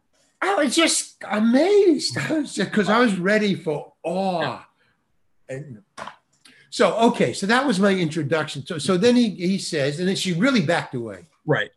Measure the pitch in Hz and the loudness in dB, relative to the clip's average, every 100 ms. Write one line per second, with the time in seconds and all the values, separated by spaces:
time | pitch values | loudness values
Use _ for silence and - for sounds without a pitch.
0 | _ _ _ - 359 403 285 311 311 - | _ _ _ -6 -2 0 0 2 0 0
1 | - - - 208 226 254 339 415 392 269 | -6 -12 -6 0 4 4 4 6 4 2
2 | - - - 311 277 - 190 214 190 226 | 0 -4 -4 -4 -4 -4 -2 0 2 4
3 | 247 185 180 214 208 156 160 143 - _ | 2 2 0 2 0 -2 -4 -6 -8 _
4 | 160 185 190 175 143 107 - _ _ _ | -6 -4 -2 -2 -4 -8 -16 _ _ _
5 | _ _ _ _ - 135 147 107 _ - | _ _ _ _ -14 -14 -14 -20 _ -18
6 | - - _ _ - _ _ - 190 202 | -18 -18 _ _ -20 _ _ 0 0 4
7 | 240 233 139 - 196 240 285 185 202 190 | 2 2 -2 -2 0 0 2 2 2 2
8 | 160 165 139 156 151 143 - 165 170 180 | -2 -4 -2 -2 -4 -10 -10 -6 0 2
9 | 240 247 226 170 180 190 - 156 135 147 | 4 4 2 -2 -2 -2 -2 -2 -2 -2
10 | 180 190 190 165 254 247 151 160 147 127 | -2 -2 -2 0 2 2 2 0 -2 -8
11 | 113 95 - _ 151 123 101 | -10 -12 -20 _ -2 -2 -2